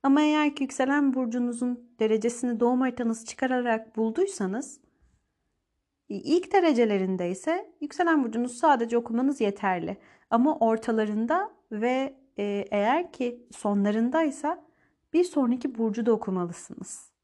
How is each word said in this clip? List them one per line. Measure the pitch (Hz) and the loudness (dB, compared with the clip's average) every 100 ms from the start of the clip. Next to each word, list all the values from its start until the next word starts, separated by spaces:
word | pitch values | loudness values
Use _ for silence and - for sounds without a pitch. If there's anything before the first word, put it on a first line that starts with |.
Ama | 277 285 | 6 4
eğer | 302 302 294 294 | 6 4 2 0
ki | |
yükselen | 269 - 262 285 277 | -6 -2 0 4 2
burcunuzun | 254 247 247 240 240 247 240 - _ | 2 -2 -2 -2 -2 -4 -4 -10 _
derecesini | 220 220 226 233 247 226 | 2 2 0 -2 -4 2
doğum | 240 254 | 2 2
haritanızı | 262 247 233 226 | 0 -2 -4 -4
çıkararak | - - 262 254 240 220 220 - | -8 -4 -2 0 0 -2 -4 -2
bulduysanız, | 226 226 392 - 190 214 302 - _ _ _ _ _ _ _ _ _ _ _ _ _ | -2 0 -2 -2 -4 -4 -8 -16 _ _ _ _ _ _ _ _ _ _ _ _ _
ilk | 202 139 349 359 | -10 0 0 4
derecelerinde | 403 349 240 226 202 190 185 175 | 4 4 4 4 2 0 -2 -2
ise | 185 - 349 - _ | -4 -2 -4 -4 _
yükselen | 294 - 349 311 | -12 -2 2 4
burcunuzu | 240 220 247 | 2 -2 -4
sadece | 240 320 269 226 233 | 0 2 4 2 -2
okumanız | 233 226 262 277 | 0 0 0 0
yeterli. | 208 202 196 185 165 190 - _ _ | -2 0 -2 -2 -4 -10 -16 _ _
Ama | 233 269 - | 2 2 2
ortalarında | 226 220 226 226 214 214 233 330 415 - _ | 2 2 0 0 0 -2 0 0 -2 -10 _
ve, | 214 226 254 269 - _ - | -4 -2 0 -2 -8 _ -6
e, | 208 202 - | -4 -4 -2
eğer | 202 208 294 359 | 0 2 0 -2
ki | - 240 240 - | -6 -6 -6 -18
sonlarındaysa | - 208 202 202 214 233 302 311 262 294 349 - _ _ _ _ | -6 -2 0 2 2 0 2 0 -2 -4 -4 -10 _ _ _ _
bir | 311 | 0
sonraki | 349 294 247 247 277 226 | 0 0 0 0 -4 -2
burcu | 226 214 233 | -2 0 0
da | |
okumalısınız. | 220 220 185 175 170 - - - - - _ | 0 0 -2 -4 -6 -16 -16 -14 -16 -20 _